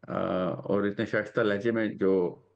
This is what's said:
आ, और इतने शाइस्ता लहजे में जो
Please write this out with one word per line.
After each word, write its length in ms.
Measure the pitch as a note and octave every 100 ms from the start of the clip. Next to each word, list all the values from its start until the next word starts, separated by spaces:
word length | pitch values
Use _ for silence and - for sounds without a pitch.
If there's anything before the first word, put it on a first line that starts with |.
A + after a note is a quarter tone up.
| -
आ, 100 | F#2+ F#2 F#2 F2+
और 360 | - - G2+ G2+
इतने 200 | G2+ -
शाइस्ता 360 | A2+ G#2 -
लहजे 300 | A2 G2+ A2+
में 260 | A2+ G#2+ -
जो 460 | F#2+ F#2+ F2 - _